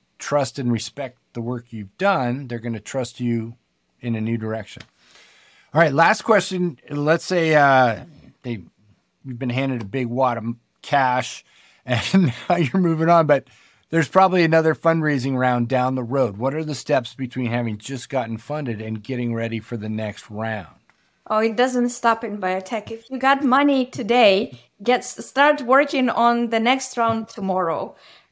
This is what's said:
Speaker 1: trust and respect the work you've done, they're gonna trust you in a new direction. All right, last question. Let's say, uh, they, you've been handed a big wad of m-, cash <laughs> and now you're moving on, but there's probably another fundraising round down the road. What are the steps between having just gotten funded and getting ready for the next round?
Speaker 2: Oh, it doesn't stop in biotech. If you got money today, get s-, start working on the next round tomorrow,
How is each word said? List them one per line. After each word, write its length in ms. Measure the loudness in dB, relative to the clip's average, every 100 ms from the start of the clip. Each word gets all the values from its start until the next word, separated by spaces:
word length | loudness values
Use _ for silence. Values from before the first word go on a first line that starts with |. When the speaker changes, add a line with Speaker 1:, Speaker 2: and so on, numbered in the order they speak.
| _ _
Speaker 1:
trust 400 | -4 -2 -2 -2
and 120 | -2
respect 460 | -2 -4 -10 -12 -14 _
the 80 | -10
work 260 | -8 -8 -10
you've 240 | -14 -14 -4
done, 520 | 0 0 0 -4 -6
they're 100 | -8
gonna 220 | -6 -8
trust 400 | -6 -6 -6 -4
you 340 | -2 -2 -4 -12 _ _ _ _
in 140 | -6
a 60 | -4
new 160 | -2 -2
direction. 460 | -4 -6 -10 -18 -20 _ _ _ _ _ _ _ _
All 80 | 4
right, 120 | 4
last 300 | 6 4 4
question. 560 | 4 2 2 -2 -2 -4 -8
Let's 340 | -2 2 0
say, 300 | 2 0 4
uh, 500 | 6 6 6 4 0 -8 -20 -20 _
they, 220 | -8 -8 -10 _ _ _ _ _
you've 140 | -14 -8
been 120 | -4
handed 320 | -2 -2 -4
a 40 | -6
big 220 | -6 -4
wad 280 | 0 0 0
of 80 |
m-, 160 | -6 -8 _ _
cash 640 | -2 2 2 0 -4 -12 _ _
<laughs> 220 | _ _ -2
and 480 | -2 2 2 2 0 -2
now 80 | 0
you're 260 | 2 0
moving 260 | 0 2 4
on, 180 | 4 6
but 200 | 2 0 _ _ _ _
there's 180 | -2 2
probably 340 | 4 4 4
another 320 | 4 4 4
fundraising 640 | 2 2 2 0 0 -2 0
round 300 | 2 2 0
down 260 | 0 0
the 80 | -2
road. 340 | -2 0 0 -2
What 160 | -4
are 120 | -4
the 100 | -6
steps 400 | -8 -2 -2 -2
between 320 | -8 -8 -6 -4
having 320 | -2 -4 -6
just 320 | -8 -12 -6
gotten 260 | -4 -4 -8
funded 460 | -8 -6 -6 -6
and 200 | -6 -8
getting 320 | -6 -4 -4
ready 260 | -4 -4 -6
for 180 | -8 -8
the 100 | -6
next 420 | -6 -6 -10 -14
round? 440 | -8 -6 -6 -10 _ _ _ _ _ -4
Speaker 2:
Oh, 80 | -2
it 180 | 0 0
doesn't 340 | 0 0 -2
stop 340 | 0 0 0
in 140 | -4 -6
biotech. 520 | -4 -4 -6 -8 -8
If 200 | -14 -10
you 80 | -2
got 260 | 0 2
money 420 | 2 2 4 2 0
today, 720 | -6 0 4 6 4 0 -10 _ _
get 180 | 0 0
s-, 240 | -2 -12 -6
start 360 | 2 4 4
working 460 | 2 2 4 0 0
on 400 | 2 2 2 0
the 120 | 0
next 360 | 0 0 -2 -2
round 320 | 0 -2 -6
tomorrow, 680 | -8 -4 -2 0 -2 -6 -12 -20 -20 _